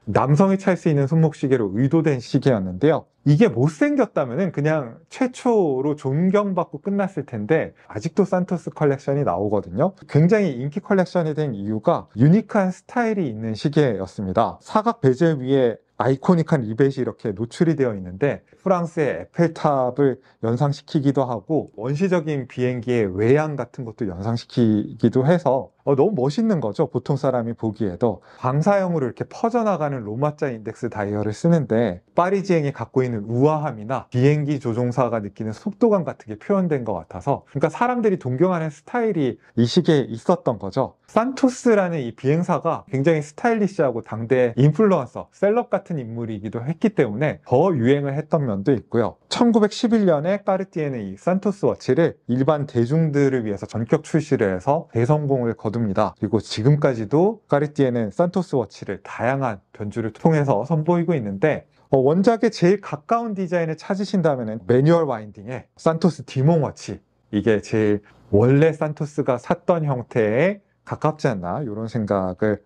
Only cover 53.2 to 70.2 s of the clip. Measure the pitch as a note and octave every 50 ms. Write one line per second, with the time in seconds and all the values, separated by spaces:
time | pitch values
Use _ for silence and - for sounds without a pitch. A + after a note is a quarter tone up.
53.2 | C#3+ C3+ C3 B2+ A2 G#2+ G2+ F#2+ G#2+ - - A2 A#2 - D#3+ D#3 D3+ - - D#3+
54.2 | C3 - C#3 A2 G#2+ G2 F#2+ F#2 - C#3 C#3+ E3+ - - - A#2 A#2 A#2+ D3+ D3+
55.2 | D3+ C3+ C#3 B2+ A#2+ A#2 G#2+ - - A2 G2+ A#2 A#2 G2+ F#2 G#2 G#2+ F2+ - -
56.2 | A2 G2 A#2 G#2 - - - - G#2+ C#3 D3 D3 D3 C#3+ B2+ A2 A2 G2+ C#3 D#3
57.2 | F3+ G#3 A3+ - _ - D3 C#3+ D3+ C#3+ D3 - C#3 B2+ A#2+ A#2+ A2+ G2+ - -
58.2 | F3 F3 F3+ G3 E3+ - - C3 G#2+ - - - - - G2 F#2 - - - -
59.2 | G#2+ A#2+ C3+ C#3 C3+ A#2+ G#2 F#2 _ _ _ - G#2+ G#2 - A#2 A2 A2 - -
60.2 | - E3 D#3+ D3+ C#3+ C3+ A#2 G2+ A#2 C#3 E3+ D#3 D#3 E3+ F3 E3+ E3 E3+ E3+ C#3
61.2 | A2 G2+ G2 G2 - D#3 B2+ - - _ _ _ _ - - C3+ B2+ C#3 D#3+ F#3
62.2 | F#3+ B3 A3+ G#3 - A3+ - - E3+ F3 G3+ G3+ - - - - - - A3+ A#3
63.2 | A#3+ A3+ G3+ F#3+ F#3+ D#3+ F3+ F3 E3+ D#3+ D#3 D#3 - - G3+ F#3+ G#3 - - F#3+
64.2 | D#3 D#3+ C#3 B2+ A#2+ G#2+ A2 A#2 F2+ F2+ A#2+ B2+ C#3 D#3 E3+ E3+ D#3+ C#3 B2 G#2+
65.2 | G#2+ G#2 G2 G#2 G2 A2+ C3 A2+ - _ _ - - E3 D#3+ D#3+ - F3 D3 -
66.2 | B2 - - C3+ C3 D#3 E3+ D#3+ C3+ G#2 - - - - G2 - _ _ _ _
67.2 | _ _ - G#2 G2 A2+ G#2+ G2+ - - - A2 G#2+ G#2 G#2 G2+ - _ _ _
68.2 | _ - - G2+ A#2 B2+ C#3 C#3+ D#3+ D#3+ D3 D3+ D#3+ D3+ D3+ - D3+ C#3+ - -
69.2 | C3+ C#3 B2+ A#2 - - F3 - _ - F3+ E3+ D#3 C#3+ C3+ B2 A2+ - - B2